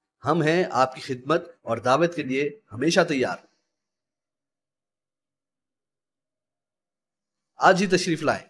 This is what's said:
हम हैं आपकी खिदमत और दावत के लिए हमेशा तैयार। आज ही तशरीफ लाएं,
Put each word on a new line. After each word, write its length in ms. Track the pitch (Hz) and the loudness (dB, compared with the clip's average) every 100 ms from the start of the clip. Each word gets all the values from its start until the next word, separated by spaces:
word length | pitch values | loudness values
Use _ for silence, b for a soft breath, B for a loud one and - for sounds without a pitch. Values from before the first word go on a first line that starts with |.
| _ _ | _ _
हम 200 | 143 165 | -2 0
हैं 260 | 151 175 190 | 2 0 0
आपकी 320 | 120 131 - | 0 0 -2
खिदमत 560 | - 127 131 170 - - 104 | -10 -10 -2 -2 -4 -14 -6
और 140 | 113 | -4
दावत 340 | 123 139 170 156 | 2 2 2 -2
के 80 | |
लिए 380 | 139 131 143 - _ | -4 -4 -4 -6 _
हमेशा 320 | 110 151 180 | -4 0 2
तैयार। 400 | 160 139 107 87 _ _ _ _ _ _ _ _ _ _ _ _ _ _ _ _ _ _ _ _ _ _ _ _ _ _ _ _ _ _ _ _ _ _ _ _ _ _ _ _ _ - | 2 0 -2 -4 _ _ _ _ _ _ _ _ _ _ _ _ _ _ _ _ _ _ _ _ _ _ _ _ _ _ _ _ _ _ _ _ _ _ _ _ _ _ _ _ _ 2
आज 200 | 147 185 | 4 4
ही 60 | 202 | 2
तशरीफ 360 | 180 185 151 | 0 0 -2
लाएं, 180 | 147 104 | -2 -2